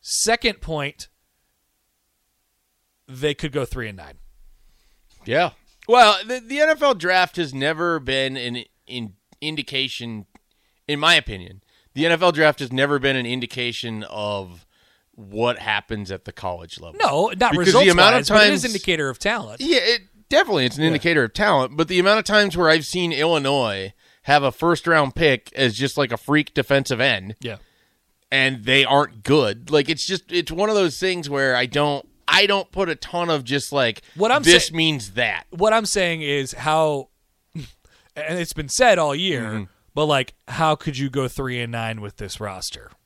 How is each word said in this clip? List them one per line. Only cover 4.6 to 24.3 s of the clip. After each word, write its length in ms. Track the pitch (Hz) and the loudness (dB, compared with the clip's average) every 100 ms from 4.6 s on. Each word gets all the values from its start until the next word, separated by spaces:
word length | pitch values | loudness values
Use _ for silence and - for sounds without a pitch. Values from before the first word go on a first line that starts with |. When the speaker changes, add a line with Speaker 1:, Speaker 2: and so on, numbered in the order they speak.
| _ _ _ _ _ _ | _ _ _ _ _ _
Speaker 2:
Yeah. 260 | - 131 180 - _ _ - | -4 -2 -2 -4 _ _ 2
Well, 300 | 240 220 196 214 | 8 8 6 -2
the, 140 | 254 | -8
the 200 | 226 277 | -6 0
N 80 | 302 | 2
F 120 | 311 | 2
L 120 | 285 | 2
draft 420 | 220 170 185 180 - | 0 0 2 2 -2
has 160 | 160 | -6
never 440 | 131 139 160 170 165 | -2 -4 -2 -2 -2
been 380 | 127 135 135 131 | -2 -2 -2 -4
an 280 | 123 123 - _ _ | -8 -8 -12 _ _
in-, 280 | 123 110 92 _ _ | -12 -12 -14 _ _
indication, 840 | 151 156 131 135 135 - 120 110 101 _ _ _ _ _ - | -8 -8 -6 -4 -4 -6 -10 -12 -14 _ _ _ _ _ -8
in 100 | 147 | 0
my 140 | 156 | 4
opinion, 480 | 175 - 98 90 98 _ _ _ | 4 2 -12 -12 -20 _ _ _
the 120 | 131 160 | -4 0
N 60 | |
F 100 | 165 | 2
L 100 | 180 | 2
draft 280 | 151 156 147 | 4 2 2
has 120 | 131 | -4
never 260 | 127 143 143 | -2 0 2
been 180 | 135 135 | 0 0
an 100 | 120 | -2
indication 760 | 127 120 131 120 117 117 110 | -6 -6 -6 -6 -6 -8 -10
of 640 | 107 107 104 101 92 87 _ _ _ _ _ | -10 -8 -4 -4 -8 -16 _ _ _ _ _
what 440 | - 101 104 120 123 | -20 -12 -2 -2 -2
happens 520 | - 104 - 110 95 | -2 -4 -4 -10 -8
at 140 | 95 | -12
the 80 | - | -12
college 480 | - 95 87 85 - | -10 -10 -10 -12 -18
level. 180 | 82 403 | -18 -2
Speaker 1:
No, 320 | 427 143 208 185 | 0 2 -2 0
not 160 | 247 | 0
Speaker 2:
Because 200 | 180 180 | 2 4
the 140 | 208 190 | 6 8
amount 260 | 175 190 | 8 6
of 60 | 247 | 6
Speaker 1:
results-wise, 80 | - | 4
but 180 | 214 208 | 6 6
it 40 | |
is 80 | 196 | 4
Speaker 2:
times 20 | |
Speaker 1:
indicator 440 | 240 208 - 165 139 | -2 -4 -2 -2 -2
of 80 | 123 | -2
talent. 420 | 196 226 117 110 | -4 -4 -6 -8
Speaker 2:
Yeah, 180 | 277 269 | 0 0
it, 200 | 190 233 185 _ _ | 2 -2 -4 _ _
definitely, 340 | 190 359 185 | 2 4 2
it's 120 | 123 123 | 0 2
an 60 | |
Speaker 1:
Yeah. 60 | 160 | 0
Speaker 2:
indicator 340 | 156 170 160 | 2 2 2
of 100 | 117 | 2
talent, 420 | - 208 156 131 147 | 0 2 2 2 -2
but 120 | 160 | 0
the 100 | 180 | 2
amount 200 | 185 214 | 4 2
of 60 | |
times 320 | 208 208 202 165 | 2 2 2 2
where 140 | 165 | 4
I've 160 | 160 147 | 2 0
seen 260 | 180 175 | -4 -2
Illinois 800 | 143 156 160 135 139 117 98 95 _ _ _ | 0 0 2 2 0 0 -2 -8 _ _ _
have 200 | - | 2